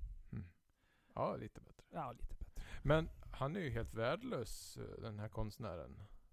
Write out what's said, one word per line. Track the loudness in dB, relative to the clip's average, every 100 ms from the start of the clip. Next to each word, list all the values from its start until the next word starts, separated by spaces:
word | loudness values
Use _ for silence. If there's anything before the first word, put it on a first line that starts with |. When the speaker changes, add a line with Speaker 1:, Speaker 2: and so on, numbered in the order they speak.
| -4 -6 -4
Speaker 1:
Mm. | -4 -4 -10 _ _ _ _ -8
Ja, | 0 0 0
lite | -4 -10
bättre. | -16 -18 -10
Speaker 2:
Ja, | -6 -4
lite | -2 -2
bättre. | -2 -4 -6 -4 2
Speaker 1:
Men | 8 8 8 -4 -6
han | 0 0 2
är |
ju | 2
helt | 2 0
värdelös, | 4 4 4 0 0 0 -4 -6 -6
eh, | -6 -4
den | -4 -4
här | -2
konstnären. | 0 0 0 -4 -4 -6 -10 -12 -14 -16